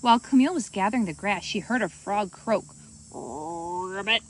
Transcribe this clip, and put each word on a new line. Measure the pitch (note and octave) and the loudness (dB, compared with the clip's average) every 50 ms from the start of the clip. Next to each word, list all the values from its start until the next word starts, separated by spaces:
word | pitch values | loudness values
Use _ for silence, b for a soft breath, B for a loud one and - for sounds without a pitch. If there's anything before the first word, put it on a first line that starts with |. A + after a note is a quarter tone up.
While | - B3 A#3 A#3+ | 6 6 6 6
Camille | - - - C4 B3+ D4 F#4 | 6 4 6 6 6 6 4
was | E4+ A3 - | -2 -4 -4
gathering | - G3+ F#3+ G3+ G#3+ B3+ A3+ | -2 0 0 0 2 2 0
the | F3+ | 0
grass, | D3+ - - G3 G3+ F3+ - | -2 -4 -2 -2 -2 -2 -4
she | - - G#3+ | -4 -6 -6
heard | F3 - A3+ B3+ | -4 -2 -2 0
a | G#3+ F3 | 0 -2
frog | - - - - G3 G3+ G#3 F#3 | -4 -8 -8 -4 -2 -2 -2 -4
croak. | - - - - A3+ F#3 - - - B B B B B B - | -6 -12 -4 -2 -2 -2 -2 -6 -18 B B B B B B -18
Ribbit. | - C#3 C#3 C3 A#2 C#3 D3+ D#3+ E3+ E3+ E3 E3+ F3 F3+ F#3 F#3 F#3 G3 G3+ G#3 - A3 - | -14 -12 -10 -10 -10 -10 -8 -8 -8 -8 -8 -6 -6 -6 -6 -6 -6 -8 -4 -2 -2 -2 -2